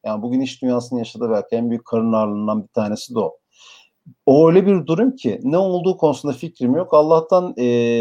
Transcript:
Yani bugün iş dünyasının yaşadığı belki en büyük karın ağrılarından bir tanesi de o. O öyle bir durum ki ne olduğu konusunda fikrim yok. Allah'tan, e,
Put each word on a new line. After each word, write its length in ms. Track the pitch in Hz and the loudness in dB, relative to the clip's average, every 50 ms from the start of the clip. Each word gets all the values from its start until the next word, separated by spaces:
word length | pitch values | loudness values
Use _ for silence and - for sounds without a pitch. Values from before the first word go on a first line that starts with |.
| - | -10
Yani 160 | 110 107 107 | -8 -8 -8
bugün 200 | 107 123 127 131 | -6 -4 -4 -4
iş 200 | 135 127 - - | -4 -6 -8 -6
dünyasının 380 | 131 127 123 120 120 123 127 120 | -4 -2 -2 -2 -4 -6 -8 -8
yaşadığı 300 | 113 - - 110 120 113 | -8 -8 -10 -8 -4 -4
belki 260 | 113 104 - - 113 | -2 -4 -4 -4 -4
en 140 | 113 120 117 | -4 -2 -2
büyük 160 | 117 113 - | -4 -6 -6
karın 280 | - 117 113 113 117 113 | -4 -4 -2 0 0 0
ağrılarından 500 | 110 110 104 104 104 107 107 107 107 101 | 0 0 -2 -4 -4 -4 -4 -4 -4 -6
bir 40 | |
tanesi 480 | _ - 117 107 104 107 - - - 123 | _ -4 -4 -4 -4 -6 -8 -10 -8 -6
de 40 | 113 | -4
o. 180 | 98 - - _ _ _ _ _ - - - - _ _ _ _ _ - - _ - | -4 -4 -6 _ _ _ _ _ -20 -20 -20 -20 _ _ _ _ _ -20 -12 _ 2
O 220 | - 131 147 160 | 4 6 6 6
öyle 180 | 165 165 185 180 | 6 6 6 4
bir 200 | 202 196 180 139 | 4 2 0 0
durum 300 | 147 160 170 240 262 262 | -2 0 0 0 0 0
ki 240 | - - 123 98 - 127 | -2 -4 -4 -4 -4 -4
ne 140 | 131 156 | -2 0
olduğu 400 | 180 196 190 180 175 170 185 180 | 0 0 0 -2 0 0 -2 0
konusunda 360 | 170 170 151 139 - - 147 127 | 2 0 0 0 0 -4 -8 -6
fikrim 420 | 123 175 165 - - 127 120 131 | -6 -10 -12 -8 -4 -2 0 0
yok. 180 | 160 185 - 160 | 0 0 2 4
Allah'tan, 600 | 151 151 156 160 165 160 160 190 180 180 175 - | 4 4 4 2 2 2 2 0 0 0 -2 -4
e, 80 | 117 123 123 120 120 117 117 117 117 | -2 0 0 2 2 0 0 0 0